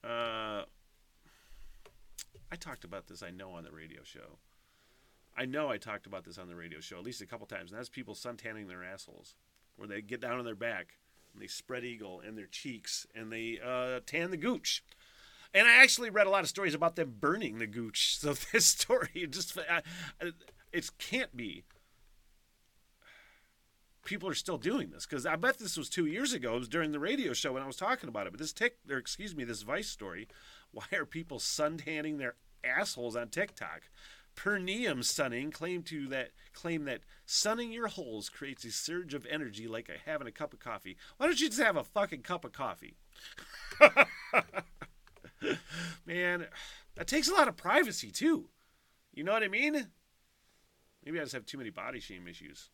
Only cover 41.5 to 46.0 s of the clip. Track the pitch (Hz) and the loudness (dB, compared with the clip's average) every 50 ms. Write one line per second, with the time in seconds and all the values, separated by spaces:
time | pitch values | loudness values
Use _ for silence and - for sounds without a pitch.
41.5 | 214 240 277 220 190 151 120 - - 208 202 202 - 135 117 - 180 175 - 131 | 2 4 4 4 4 4 -2 0 0 0 0 0 -2 -10 -4 -4 -4 -4 -4 -8
42.5 | - - 139 117 87 - - - - - - - - - - - - - - - | -6 -4 -4 -4 -4 -6 -12 -18 -20 -20 -20 -20 -20 -20 -18 -16 -16 -16 -16 -16
43.5 | - - - - - - 294 - - 294 277 - - - - - - 214 - - | -14 -14 -12 -12 10 12 12 12 12 12 8 8 6 -12 -8 4 4 4 4 4
44.5 | - 196 - - - - - - - - - - - - - - - - - - | -4 -6 -6 -6 -12 -14 -14 -14 -14 -20 -20 -20 -20 -20 -20 -20 -14 -4 -2 -2
45.5 | - 170 - - 147 165 170 170 165 160 | -2 -2 -4 -10 -8 -6 -6 -8 -8 -12